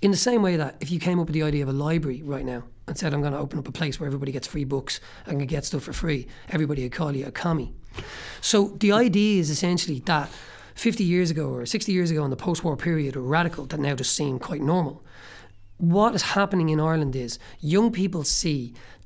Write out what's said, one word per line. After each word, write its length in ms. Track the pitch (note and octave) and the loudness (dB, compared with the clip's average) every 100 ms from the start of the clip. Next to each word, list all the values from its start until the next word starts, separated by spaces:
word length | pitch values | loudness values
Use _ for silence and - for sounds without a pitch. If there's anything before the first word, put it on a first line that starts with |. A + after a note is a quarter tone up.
In 100 | G3 | 2
the 60 | F#3+ | 4
same 260 | B3 A#3+ | 4 4
way 140 | G3 E3+ | 4 2
that 200 | C#3 - | -2 -6
if 100 | C#3 | -4
you 80 | E3+ | -2
came 220 | F3+ F3 | 2 0
up 60 | D#3+ | 0
with 80 | |
the 80 | D#3 | 0
idea 200 | D3+ D3 | 0 0
of 60 | C3+ | 0
a 40 | |
library 500 | C3+ D3 E3 D3 B2 | -2 0 0 -2 -6
right 240 | D3 C#3 C3 | -6 -6 -6
now 180 | B2 A#2 - - | -6 -10 -16 -10
and 100 | D#3+ | -4
said, 160 | E3+ | -2
"I'm 80 | C#3+ | 0
gonna 180 | D3 C#3 | 0 -2
open 200 | C#3 D#3 | -4 -6
up 100 | C#3 | -8
a 40 | |
place 280 | - D#3 B2 | -6 -4 -4
where 60 | D3 | -6
everybody 260 | C#3 C#3 | -4 -4
gets 140 | C3 - | -6 -6
free 180 | D3 | -6
books 360 | C3+ C3+ - - - - - | -4 -4 -4 -10 -10 -18 -6
and 120 | C#3+ | -4
can 80 | C3+ | -2
get 200 | D3 - | -2 -2
stuff 160 | C#3 | -4
for 100 | - | -6
free," 340 | - E3 C#3 - - - | -4 -2 -2 -6 -16 -4
everybody 340 | D#3+ D3 C#3 | -2 0 -2
would 100 | B2 | -4
call 220 | A#2+ D3+ | -4 -4
you 120 | C#3 C#3 | -2 -6
a 40 | |
commie. 440 | - F3 D#3 A#2 - - - - - - - | -4 0 0 -2 -10 -12 -12 -12 -14 -14 -6
So 340 | - G#3+ G3+ D3 | 2 4 4 2
the 100 | G#3 | 4
idea 460 | G#3+ B3 F#3 G#3+ G3 | 6 6 6 4 4
is 120 | D#3 | 2
essentially 500 | D3 F3+ F3 - C3+ - | 0 2 0 0 -4 0
that 240 | D#3 - - - - - | 0 0 -12 -18 -20 -18
fifty 300 | - A#3 - | -2 0 2
years 260 | F3+ F3+ F3 | 2 4 2
ago 200 | D#3+ C#3 | 0 -2
or 140 | B2+ A#2+ | -4 -4
sixty 260 | A3 - | -2 0
years 180 | F3+ E3+ | 2 2
ago 140 | D#3+ | 2
in 60 | C#3+ | 0
the 60 | C3 | -2
post-war 400 | - E3 E3 C#3 | -2 -2 -2 -2
period, 380 | F3 D#3+ C#3 | 0 0 0
a 60 | C3+ | -4
radical 460 | B2+ D#3+ E3+ - C3+ | 0 2 2 -2 -6
that 120 | D3+ | -2
now 160 | C#3+ | -2
just 220 | C3+ C3 - | 0 -2 0
seemed 240 | C#3+ B2+ | 0 -2
quite 200 | - D3+ | -4 -2
normal. 440 | C#3+ F3+ D3+ - - - - - - - - - | 2 2 0 -6 -20 -20 -20 -20 -20 -20 -20 0
What 380 | E3+ F#3 A3 | 4 6 4
is 80 | A3+ | 2
happening 460 | - G3 G3 F#3+ D#3+ | 0 0 2 2 2
in 100 | D#3 | 2
Ireland 340 | D#3+ D#3+ C#3+ | 2 2 0
is 240 | C3 A#2+ - - - | -2 -6 -10 -14 -8
young 320 | D3+ F#3 A#3 | 2 4 4
people 320 | G#3 F#3+ F3+ | 2 0 0
see 500 | C#3+ - E3 C#3+ A#2+ - - - | 0 0 0 -2 -4 -12 -20 -20